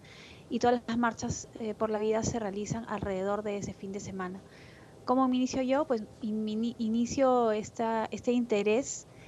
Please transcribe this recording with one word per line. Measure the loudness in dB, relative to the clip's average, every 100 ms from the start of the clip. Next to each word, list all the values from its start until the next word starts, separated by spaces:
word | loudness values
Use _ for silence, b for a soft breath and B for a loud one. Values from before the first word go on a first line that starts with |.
| B B B B B
Y | 2
todas | 4 2 0
las | 0
marchas, | 0 0 -6 -6 -8 -10
eh, | -8
por | -2 -2
la | 0
vida | 2 0
se | 0 -2
realizan | -4 -4 -4 -6 -4
alrededor | -4 -2 -2 0 -2
de | -2 -4
ese | -6
fin | -10 -8
de | -8
semana. | -8 -8 -8 -8 -14 B B B B B
¿Cómo | 0 4 4
me | 4
inicio | 2 0
yo? | 2 2
Pues | 2 0 -4 -8
in-, | -4 -2
mi | -2 0
ini-, | -2 -2
inicio | 0 2 2 4 4 6 4
esta, | 2 -2 -4 -2 0 -2
este | -4 0
interés, | 2 2 2 4 2 0 -8 -12 B